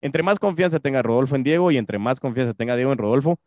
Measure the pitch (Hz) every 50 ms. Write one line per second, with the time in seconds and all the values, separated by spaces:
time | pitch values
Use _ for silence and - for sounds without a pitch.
0 | - 143 135 160 165 190 208 202 - 202 175 160 185 180 160 156 - 143 135 131
1 | 117 113 113 123 135 131 143 135 127 143 156 170 180 180 147 127 107 - 104 101
2 | 104 120 131 - - 131 113 127 127 117 107 - 117 120 123 123 127 135 139 110
3 | 107 104 120 139 143 160 175 - _